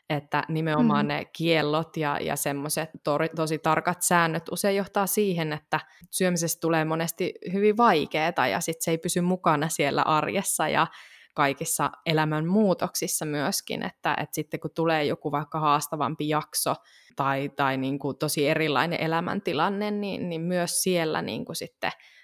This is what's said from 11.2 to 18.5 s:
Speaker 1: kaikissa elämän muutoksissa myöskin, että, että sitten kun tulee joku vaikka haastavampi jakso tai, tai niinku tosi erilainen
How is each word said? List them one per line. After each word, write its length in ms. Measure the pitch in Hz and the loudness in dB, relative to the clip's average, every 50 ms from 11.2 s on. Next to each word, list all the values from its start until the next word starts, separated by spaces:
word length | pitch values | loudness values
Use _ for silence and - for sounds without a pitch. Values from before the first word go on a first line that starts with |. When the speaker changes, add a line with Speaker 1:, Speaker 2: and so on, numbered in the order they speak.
| - _ _ | -20 _ _
Speaker 1:
kaikissa 560 | - 147 139 135 - 170 - - - 147 139 - - _ | 0 2 2 2 -2 -4 -4 -2 -2 -2 -2 -2 -4 _
elämän 420 | 165 156 156 156 151 156 156 156 | 0 2 2 2 2 0 0 0
muutoksissa 800 | 170 185 214 220 196 175 - 175 170 - - 165 147 - - - | 2 2 4 4 4 2 2 -2 -4 -4 -4 -4 -4 -4 -4 -4
myöskin, 580 | 143 147 147 139 170 196 - - - - - - | -4 -2 -2 -2 -2 -2 -4 -6 -6 -6 -6 -6
että, 300 | 185 - _ - 165 - - | -8 -8 _ -4 -4 -2 -2
että 140 | 147 - - | -4 -6 -6
sitten 260 | - 151 - - 151 | -8 -6 -6 -8 -8
kun 120 | - 156 - | -8 -8 -4
tulee 300 | - 165 165 160 156 147 | -2 0 2 2 2 0
joku 260 | 135 123 - - 151 | 0 -2 -2 -4 -4
vaikka 280 | 143 147 151 - - 160 | -4 -4 -4 -4 -4 0
haastavampi 680 | 156 151 143 151 151 - - 151 143 120 156 - 151 151 | 2 2 2 2 0 -4 -4 -4 -2 -4 -2 -4 -2 -2
jakso 460 | 151 151 151 - - - - 139 147 - _ _ _ - _ _ _ | -2 -2 -2 -4 -6 -4 -2 -2 -2 -4 _ _ _ -20 _ _ _
tai, 340 | - 139 135 139 135 139 139 - | -2 -2 0 0 0 -2 -4 -2
tai 220 | - 143 135 135 | 0 0 0 0
niinku 360 | 135 131 135 139 139 - 139 131 | 0 -2 -2 -2 -2 -4 -4 -2
tosi 340 | - 156 147 - 165 143 | -2 -2 -2 0 2 2
erilainen 540 | 143 | 2